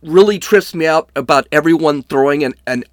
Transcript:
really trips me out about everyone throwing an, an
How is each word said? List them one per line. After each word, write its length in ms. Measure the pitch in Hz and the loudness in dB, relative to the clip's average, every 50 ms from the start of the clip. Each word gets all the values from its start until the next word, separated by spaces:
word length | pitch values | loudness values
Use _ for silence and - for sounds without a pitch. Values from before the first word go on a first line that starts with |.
| _ | _
really 360 | 160 156 185 196 208 208 185 | 0 4 4 4 4 2 -2
trips 360 | - - - 202 - - - | -2 0 0 0 0 0 -6
me 120 | 175 156 | -4 -2
out 240 | 160 160 160 156 - _ | 0 0 0 -2 -4 _
about 320 | 143 135 - 156 160 160 - - | -10 -2 0 0 0 0 0 -2
everyone 500 | 151 151 165 165 156 160 151 147 143 127 | 0 2 2 0 2 2 0 -2 -2 -6
throwing 420 | - 151 139 135 139 143 147 147 | -4 -2 0 2 2 0 0 -2
an, 100 | 127 131 - _ | -4 -6 -8 _
an 180 | - 127 123 120 - | -8 -8 -8 -8 -4